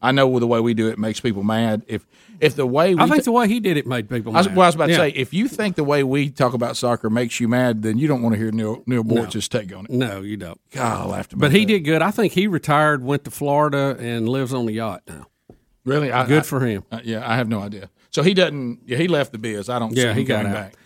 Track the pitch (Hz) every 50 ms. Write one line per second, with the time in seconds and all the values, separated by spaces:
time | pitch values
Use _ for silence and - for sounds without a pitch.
0 | 107 123 135 139 135 131 127 123 117 117 120 113 113 120 117 110 110 110 110 101
1 | 107 110 107 - - 123 104 98 98 107 110 110 117 110 107 107 110 - 113 101
2 | - _ _ _ _ - 226 175 156 147 - - 135 123 127 147 170 190 185 160
3 | 202 254 302 302 - 247 226 247 240 196 220 247 208 190 165 147 - 117 131 120
4 | 107 104 127 120 107 117 110 160 185 196 190 185 185 175 170 160 156 147 170 160
5 | 165 147 131 135 127 - - 180 233 277 - - 214 202 180 - 151 139 147 143
6 | 139 131 135 143 139 127 127 - 139 123 131 117 120 120 123 - - 120 120 110
7 | - 110 107 120 123 113 - - 120 113 120 123 127 123 117 110 107 110 107 120
8 | 151 151 143 123 117 117 110 104 113 110 107 113 110 107 113 131 - 123 127 120
9 | 113 110 117 117 117 104 - 110 - - - 117 104 90 - 92 98 - 127 123
10 | 131 120 101 98 95 104 107 101 92 82 90 - _ _ - 131 127 117 104 92
11 | 90 95 95 95 95 - - - 147 143 139 202 220 202 220 196 151 147 160 160
12 | 160 196 208 - 220 175 - 185 196 214 180 143 - 151 147 147 156 151 147 135
13 | 123 127 143 143 - 120 - - 143 143 143 147 151 151 143 139 139 139 127 -
14 | 117 120 117 117 113 113 127 135 131 120 135 127 120 113 107 113 113 107 90 -
15 | - - 87 73 67 - _ _ _ - - _ _ _ _ _ _ 127 139 151
16 | 147 131 117 123 127 123 143 156 147 - 147 131 131 120 104 101 - _ 113 117
17 | 123 113 113 110 123 120 113 123 123 110 113 104 98 101 107 98 98 - _ _
18 | _ _ - - 143 185 208 185 185 156 143 143 127 120 120 - _ - 120 131
19 | 170 185 170 147 135 - - 107 110 113 107 104 98 - 123 120 117 110 117 127
20 | 123 117 107 131 135 131 123 107 107 101 101 107 101 95 - _ _